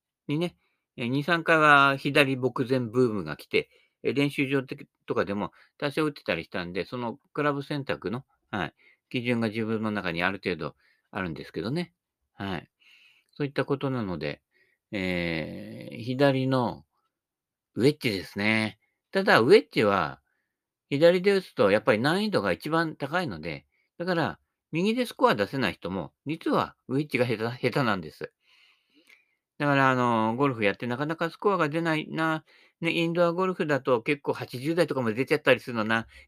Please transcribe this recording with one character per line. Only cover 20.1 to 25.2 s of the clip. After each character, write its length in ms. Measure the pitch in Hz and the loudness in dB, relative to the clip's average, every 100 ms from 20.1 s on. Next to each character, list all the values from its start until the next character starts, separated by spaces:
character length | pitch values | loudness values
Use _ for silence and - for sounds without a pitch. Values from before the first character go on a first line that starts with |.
| 67 _ _ _ _ _ _ - | -6 _ _ _ _ _ _ -6
左 300 | 139 170 185 | 4 6 6
で 100 | 196 | 2
打 80 | 196 | 0
つ 140 | - | 0
と 160 | - 101 | 2 4
や 80 | 107 | 4
っ 40 | |
ぱ 100 | 131 | 2
り 60 | 107 | 2
難 240 | 139 185 | 2 0
易 80 | 214 | 0
度 120 | 143 | 0
が 100 | 98 | 0
一 160 | 87 151 | -2 -2
番 280 | 165 160 - | -2 -2 -6
高 260 | 139 175 | -6 -4
い 40 | 156 | -4
の 140 | 82 | -8
で、 240 | 80 71 - _ _ - | -8 -10 -14 _ _ -10
だ 80 | |
か 100 | 175 | -4
ら、 240 | 170 120 76 _ _ _ | 0 -2 -4 _ _ _
右 220 | 156 202 | -2 0
で 120 | 247 233 | 0 -4
ス 80 | |
コ 120 | - | 2